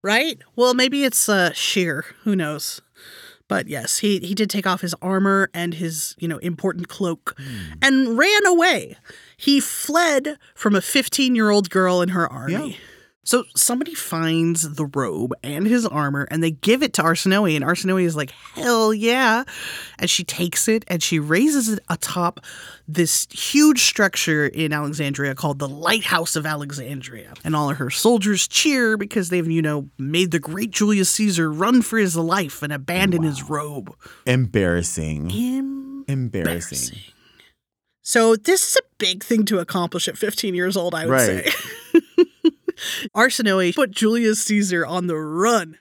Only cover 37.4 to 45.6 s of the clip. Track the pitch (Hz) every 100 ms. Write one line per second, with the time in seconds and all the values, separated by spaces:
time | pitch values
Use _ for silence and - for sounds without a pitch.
37.4 | _ _ _ _ _ _ - 240 226 220
38.4 | 220 370 - 523 - _ 196 185 - 233
39.4 | 208 202 170 185 170 175 - - 214 -
40.4 | 208 180 180 190 175 170 156 131 113 92
41.4 | - - - - - 330 - - 359 _
42.4 | 330 - - - - - - 208 247 233
43.4 | 220 190 180 175 254 190 220 233 226 220
44.4 | - 208 202 180 160 180 180 156 156 160
45.4 | 214 226